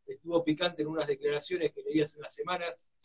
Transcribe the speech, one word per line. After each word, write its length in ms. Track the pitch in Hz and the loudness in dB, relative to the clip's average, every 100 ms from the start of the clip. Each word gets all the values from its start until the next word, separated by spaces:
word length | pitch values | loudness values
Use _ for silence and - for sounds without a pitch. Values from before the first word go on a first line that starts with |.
Estuvo 380 | - - 165 170 | -14 -12 0 2
picante 400 | 160 151 180 156 | 2 2 0 0
en 60 | 151 | -4
unas 180 | 160 147 | -2 -2
declaraciones 640 | 135 143 147 - 180 151 | 0 0 0 -2 -2 -2
que 100 | - | -2
leí 180 | 139 156 | 0 2
hace 180 | 147 151 | 2 -2
unas 160 | 147 | -12
semanas, 500 | - 156 180 170 - _ _ | -6 -2 -2 -2 -8 _ _